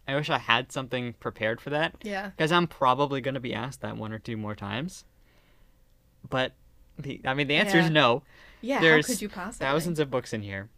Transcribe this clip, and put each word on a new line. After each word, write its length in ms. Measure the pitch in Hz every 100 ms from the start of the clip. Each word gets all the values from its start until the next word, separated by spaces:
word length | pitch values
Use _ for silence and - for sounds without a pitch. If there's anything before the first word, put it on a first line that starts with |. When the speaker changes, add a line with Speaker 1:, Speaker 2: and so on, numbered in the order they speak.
| -
Speaker 1:
I 80 |
wish 160 | 139 151
I 80 | 135
had 320 | - 117 131
something 440 | 143 127 127 120
prepared 460 | - 123 - 107 117
for 100 | 143
that. 240 | 147 165 -
Speaker 2:
Yeah. 280 | 214 196 196 -
Speaker 1:
'Cause 140 | 156
I'm 160 | 175 170
probably 520 | - 131 127 143 135
gonna 200 | 131 131
be 140 | 120
asked 260 | 113 127 -
that 160 | 110 110
one 160 | 110
or 60 | 110
two 160 | 123 110
more 180 | 104
times. 500 | 107 101 110 180 - - _ _ _ _ _ _ _ _ _ _ _ -
But, 240 | 131 131 - - - - -
the, 220 | 139 -
I 100 | 131
mean, 140 | 139 139
the 80 | 151
answer 220 | 165 175
is 60 | 165
Speaker 2:
Yeah. 40 |
Speaker 1:
no. 320 | 151 127 123 - - - -
Speaker 2:
Yeah, 160 | 233 269
how 40 |
Speaker 1:
There's 240 | 165 156 151
Speaker 2:
could 160 | 220
you 60 | 208
possibly? 360 | 202 185 - 135
Speaker 1:
thousands 320 | 151 170 156
of 120 | 143
books 220 | 127 -
in 100 | 110
here. 260 | 101 98 110